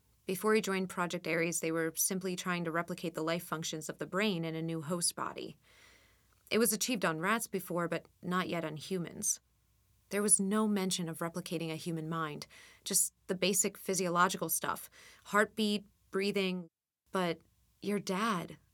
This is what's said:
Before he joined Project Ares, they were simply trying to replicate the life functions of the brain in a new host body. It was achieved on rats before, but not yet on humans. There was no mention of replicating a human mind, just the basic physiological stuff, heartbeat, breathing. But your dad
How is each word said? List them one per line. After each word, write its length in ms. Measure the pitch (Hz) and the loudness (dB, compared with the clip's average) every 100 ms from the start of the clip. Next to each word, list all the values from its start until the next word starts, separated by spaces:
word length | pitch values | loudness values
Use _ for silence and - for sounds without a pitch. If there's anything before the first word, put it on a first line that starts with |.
| _ _ - | _ _ -6
Before 260 | 185 214 | 0 4
he 80 | 220 | 4
joined 280 | 190 190 185 | 2 0 -2
Project 380 | - 175 175 160 | -2 -2 -2 0
Ares, 340 | 165 165 160 | 0 2 0
they 100 | 165 | 0
were 220 | 165 160 160 | 0 -2 0
simply 400 | - 190 185 180 | 0 0 -2 -4
trying 300 | 185 175 170 | -2 -2 0
to 60 | |
replicate 440 | 165 170 175 170 165 | -2 -2 -4 -4 -2
the 80 | |
life 200 | 160 170 | 0 -2
functions 460 | 170 160 165 160 156 | -2 -6 -4 -6 -8
of 80 | - | -8
the 60 | - | -4
brain 380 | 180 214 175 | 0 0 0
in 120 | 165 160 | -2 -4
a 60 | |
new 200 | 165 165 | -4 -4
host 340 | 151 175 175 - | -4 -2 -2 -2
body. 400 | - - - - _ - - - _ _ _ _ - | -6 -6 -10 -14 _ -20 -20 -20 _ _ _ _ 0
It 100 | 214 | 4
was 140 | 233 | 4
achieved 320 | 220 - 240 160 | 2 0 2 0
on 140 | 160 | 2
rats 280 | 185 226 - | 0 0 0
before, 400 | 190 - 175 170 | -6 -2 -2 0
but 160 | 165 - _ | -2 -6 _
not 280 | 175 180 175 | -2 0 0
yet 160 | 170 160 | -2 -4
on 100 | 151 | -8
humans. 640 | - 185 165 - 208 - _ _ _ _ _ _ _ | -4 -4 -4 -4 -2 -2 _ _ _ _ _ _ _
There 120 | 202 | 0
was 160 | 208 - | 6 6
no 300 | 196 214 220 | 6 4 4
mention 400 | 202 190 180 165 | 2 2 0 -4
of 120 | 160 | -2
replicating 520 | 170 175 175 165 165 | -4 -4 -4 -4 -2
a 60 | 156 | -4
human 320 | 175 165 156 | -4 -4 -2
mind, 360 | 165 156 147 - - - - | -2 -4 -6 -12 -18 -20 -12
just 300 | - 196 - - - | 0 2 2 -2 -6
the 80 | 185 | 0
basic 420 | 185 190 202 - | 2 4 2 -2
physiological 720 | - 185 180 175 185 185 165 | -2 0 2 4 4 4 -2
stuff, 400 | - 143 - - - - - | -2 -2 -4 -8 -20 -20 -20
heartbeat, 640 | - 202 208 - 208 208 208 _ _ | 0 2 4 2 0 0 -4 _ _
breathing. 540 | 196 202 196 190 180 165 _ _ _ _ | -2 0 0 0 -2 -8 _ _ _ _
But 260 | 190 175 165 _ _ _ _ | 0 0 -2 _ _ _ _
your 180 | 196 202 | -2 -2
dad 580 | 151 185 226 180 - - _ | 0 0 0 0 -4 -12 _